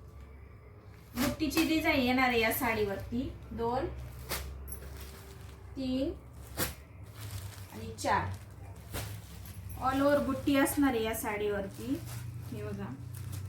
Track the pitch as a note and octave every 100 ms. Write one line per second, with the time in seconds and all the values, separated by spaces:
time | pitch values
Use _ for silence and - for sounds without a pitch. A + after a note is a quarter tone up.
0 | - - - - - - - - - -
1 | - A#3+ C#4 - D4+ E4 C4+ D#4+ E4 D4
2 | B3 B3+ B3+ A#3+ A3 A3 A#3+ A3 G3+ G3
3 | - A#3+ C#4+ - - A3 A3+ B3+ F4+ -
4 | - - - - - - - - - -
5 | - - - - - - - C4+ C4 C4
6 | D4+ F#4+ - - - - - - - -
7 | - - - - - - - G#3 A3+ -
8 | C4 F#3+ - - - - - - - -
9 | - - - - - - - - B3+ C4+
10 | C#4+ C#4+ A#3+ C4+ - C#4 C#4 - C#4 A#3
11 | A3 A3+ A3+ G#3 G#3 G3+ G3 - A#3 D#4
12 | - - - - - G#3 G#3 G3 G3 C3
13 | - - - -